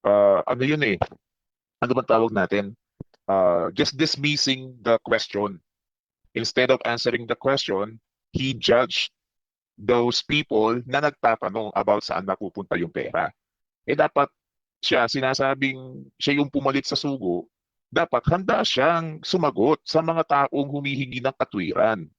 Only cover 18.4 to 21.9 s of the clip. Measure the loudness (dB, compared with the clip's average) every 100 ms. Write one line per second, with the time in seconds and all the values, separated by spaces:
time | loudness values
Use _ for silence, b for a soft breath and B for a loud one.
18.4 | 0 0 0 2 2 2 -4 -10 -2 0
19.4 | 0 2 2 2 0 0 0 -2 2 2
20.4 | 2 0 -4 -4 -4 -4 -6 -4 -4 -2
21.4 | -4 -2 -4 2 2